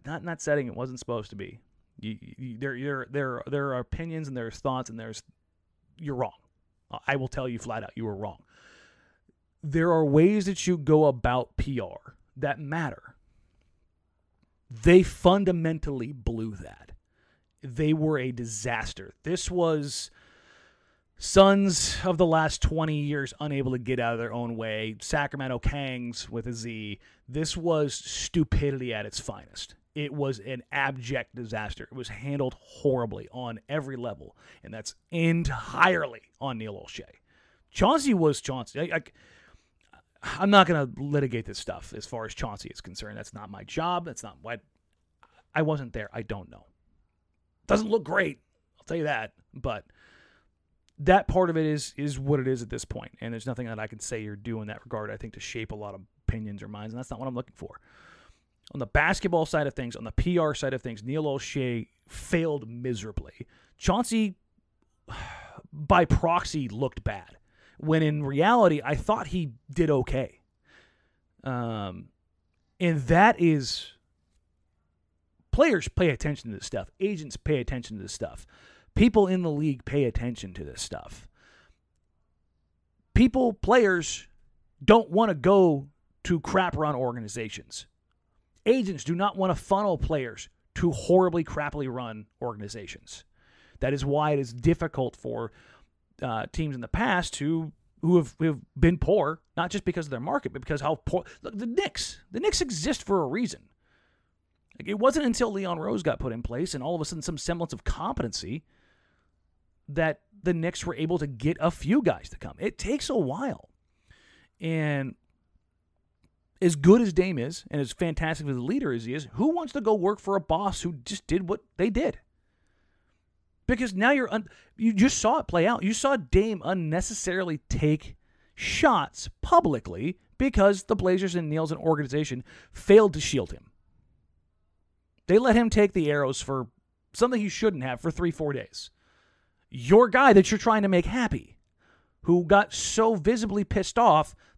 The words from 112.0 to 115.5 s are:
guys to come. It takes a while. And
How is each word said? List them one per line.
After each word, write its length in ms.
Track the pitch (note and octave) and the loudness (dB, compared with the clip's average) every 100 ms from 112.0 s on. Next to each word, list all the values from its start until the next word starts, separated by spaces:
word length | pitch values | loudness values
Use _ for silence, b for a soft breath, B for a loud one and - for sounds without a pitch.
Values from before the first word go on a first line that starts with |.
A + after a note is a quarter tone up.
guys 260 | G3 G2+ - | 2 0 -4
to 100 | - | -14
come. 160 | G#2 - | -12 -6
It 220 | G#3 - | -6 -6
takes 280 | G3 C#4 - | -4 -4 -2
a 80 | B3+ | -2
while. 540 | C#3 D#3+ C4+ - - _ _ _ _ b b b b - | -2 -4 -6 -8 -12 _ _ _ _ b b b b -10
And 540 | E3 D#3+ D3+ C#3+ C3+ - _ _ _ | -4 -2 0 -2 -4 -10 _ _ _